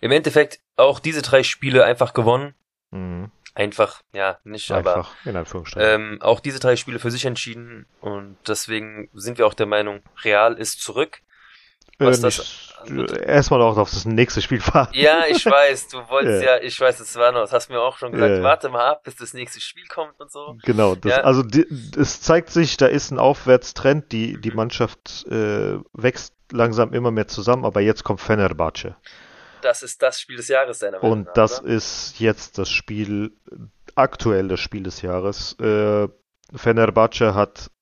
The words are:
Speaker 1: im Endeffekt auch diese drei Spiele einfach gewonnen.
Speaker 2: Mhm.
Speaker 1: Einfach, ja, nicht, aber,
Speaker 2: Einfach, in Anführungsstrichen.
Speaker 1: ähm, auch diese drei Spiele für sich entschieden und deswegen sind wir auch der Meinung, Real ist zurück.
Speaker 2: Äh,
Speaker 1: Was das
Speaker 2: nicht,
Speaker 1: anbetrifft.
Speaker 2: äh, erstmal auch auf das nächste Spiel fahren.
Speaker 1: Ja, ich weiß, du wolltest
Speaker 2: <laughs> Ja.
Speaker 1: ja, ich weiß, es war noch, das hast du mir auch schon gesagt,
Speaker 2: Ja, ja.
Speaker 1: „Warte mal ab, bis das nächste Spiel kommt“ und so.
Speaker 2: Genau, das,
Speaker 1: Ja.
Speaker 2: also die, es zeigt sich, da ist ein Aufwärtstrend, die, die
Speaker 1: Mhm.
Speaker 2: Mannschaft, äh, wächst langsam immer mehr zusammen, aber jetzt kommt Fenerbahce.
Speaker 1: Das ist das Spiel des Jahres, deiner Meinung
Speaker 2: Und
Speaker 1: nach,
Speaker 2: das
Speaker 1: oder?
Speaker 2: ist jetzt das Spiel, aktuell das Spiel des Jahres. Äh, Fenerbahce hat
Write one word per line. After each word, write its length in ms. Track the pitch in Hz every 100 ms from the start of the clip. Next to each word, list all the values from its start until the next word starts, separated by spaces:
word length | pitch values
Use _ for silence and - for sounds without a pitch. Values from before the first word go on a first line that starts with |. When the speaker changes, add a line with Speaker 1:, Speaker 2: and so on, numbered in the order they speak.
Speaker 1:
im 100 | 113
Endeffekt 480 | 147 151 151 147 - _ -
auch 220 | 131 139
diese 220 | 156 156
drei 220 | 135 131
Spiele 400 | 127 - 135 127
einfach 300 | 110 123 123
gewonnen. 420 | - 113 123 143 139 _ _ _
Speaker 2:
Mhm. 400 | 95 92 87 101 _ -
Speaker 1:
Einfach, 480 | - 104 101 104 - _
ja, 240 | 101 98 90
nicht, 260 | - 107 -
aber, 260 | 92 92 90
Speaker 2:
Einfach, 280 | 85 - -
in 120 | 95
Anführungsstrichen. 520 | 85 92 82 - 107
Speaker 1:
ähm, 320 | 110 107 104
auch 200 | - 117
diese 180 | 143 135
drei 160 | 127 120
Spiele 240 | - 120
für 100 | 120
sich 120 | 120 131
entschieden 600 | 120 - 117 117 117 - _
und 340 | 101 101 98 98 -
deswegen 640 | 107 - 110 107 107 101
sind 240 | 107 101 120
wir 100 | 110
auch 60 |
der 120 | - 104
Meinung, 360 | 104 107 101 _ - 110
Real 300 | 104 113 113
ist 260 | 107 -
zurück. 400 | - 107 156 - _ _ _ - _ _ _ _
Speaker 2:
Äh, 80 | 131
Speaker 1:
Was 120 | 127
das 180 | 123 -
Speaker 2:
nicht, 360 | - - - -
Speaker 1:
anbetrifft. 400 | - 67 64 -
Speaker 2:
äh, 40 | -
erstmal 300 | 143 - 135
auch 160 | 117 107
auf 120 | 101
das 120 | 98
nächste 380 | 92 113 123 -
Spiel 180 | - 120
fahren. 300 | - 151 127
Speaker 1:
Ja, 320 | 131 147 160 160
ich 160 | - -
weiß, 420 | 139 143 131 -
du 220 | 127 117
wolltest 340 | 131 123 104
Speaker 2:
<laughs> 0 |
Ja. 140 | 131 127
Speaker 1:
ja, 40 |
ich 140 | 123 -
weiß, 220 | 131 120
es 160 | 110 117
war 160 | 120
noch, 80 | 123
das 120 | 104
hast 160 | 123 -
du 40 |
mir 60 | 127
auch 160 | 123 -
schon 140 | 208
gesagt, 180 | - 110
Speaker 2:
Ja, 80 | 98
ja. 40 |
Speaker 1:
„Warte 240 | 92 156 139
mal 220 | 123 123
ab, 140 | - -
bis 100 | 127
das 180 | 120
nächste 280 | 127 120 120
Spiel 260 | - - 180
kommt“ 320 | - 156 143
und 100 | 147
so. 280 | 143 147 117
Speaker 2:
Genau, 320 | 120 107 104 92
das, 160 | 104
Speaker 1:
Ja. 80 | 127
Speaker 2:
also 200 | 139 131
die, 240 | 120 127 - 143 117 170
es 220 | 143 -
zeigt 300 | - 165 170
sich, 260 | 170 156 -
da 120 | -
ist 240 | 143 -
ein 80 | 127
Aufwärtstrend, 920 | 123 139 - 127 - - 135 151 -
die, 300 | 117 113 98
die 80 | 110
Speaker 1:
Mhm. 60 | 110
Speaker 2:
Mannschaft, 680 | 107 - 113 - - - -
äh, 520 | 110 107 104 101 98 95
wächst 400 | - 113 - - _ _
langsam 400 | 123 117 113 113
immer 180 | 123 120
mehr 180 | 113 104
zusammen, 340 | - 104 127
aber 160 | 113 101
jetzt 240 | 104 107
kommt 160 | - 101
Fenerbahce. 800 | - 110 95 78 80 - 90 - - - - - - -
Speaker 1:
Das 200 | 107 -
ist 220 | 123 -
das 180 | 131 -
Spiel 160 | - 123
des 100 | 120
Jahres, 300 | 131 123 117
deiner 200 | 101 95
Meinung 120 | 110
Speaker 2:
Und 140 | 110 90
Speaker 1:
nach, 60 |
Speaker 2:
das 280 | 101 110 123
Speaker 1:
oder? 80 | -
Speaker 2:
ist 480 | 113 - - - -
jetzt 400 | 113 107 - -
das 100 | 95
Spiel, 600 | - - 107 101 104 107 _ _ - 110 _ - -
aktuell 520 | 135 - 113 98 95
das 120 | 92
Spiel 240 | - 107
des 180 | 92 -
Jahres. 520 | 92 90 95 101 - -
Äh, 480 | 113 107 104 104 101 _ _ _ _
Fenerbahce 800 | 127 117 113 110 113 110 - 117
hat 380 | 98 101 - - _